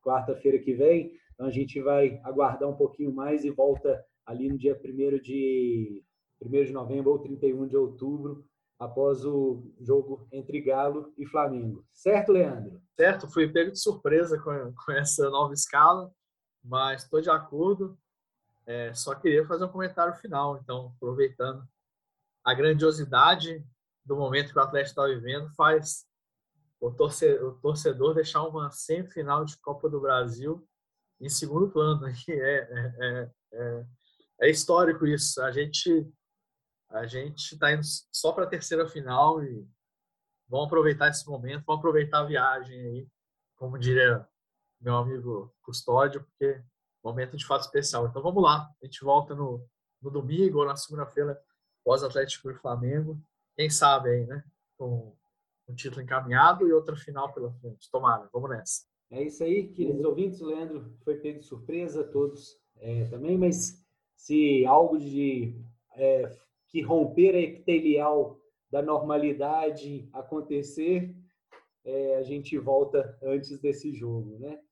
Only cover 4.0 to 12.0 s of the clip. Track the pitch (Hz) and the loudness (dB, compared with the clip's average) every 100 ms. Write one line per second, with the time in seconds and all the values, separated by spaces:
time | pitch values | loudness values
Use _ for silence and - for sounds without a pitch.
4 | - _ - 120 135 139 135 135 135 131 | -6 _ -14 -6 -4 0 0 0 -6 -2
5 | 139 139 127 135 131 131 123 117 107 101 | 0 0 -2 -2 0 0 0 -2 -4 -10
6 | _ _ _ _ 117 139 135 135 117 139 | _ _ _ _ -2 0 0 -2 -6 0
7 | 139 143 143 135 139 131 135 135 127 120 | 2 0 -2 -2 0 0 0 0 0 -4
8 | 135 147 143 143 _ _ _ _ 123 120 | -8 -6 -8 -12 _ _ _ _ -8 0
9 | 139 131 139 143 135 123 120 _ 123 139 | 0 0 -2 0 0 -2 -10 _ 2 2
10 | 135 135 - 135 135 147 131 131 143 151 | 2 -12 -12 -14 -8 -4 0 0 0 -2
11 | 147 - 143 143 143 127 113 104 _ _ | -10 -14 -4 -2 -2 -2 -6 -10 _ _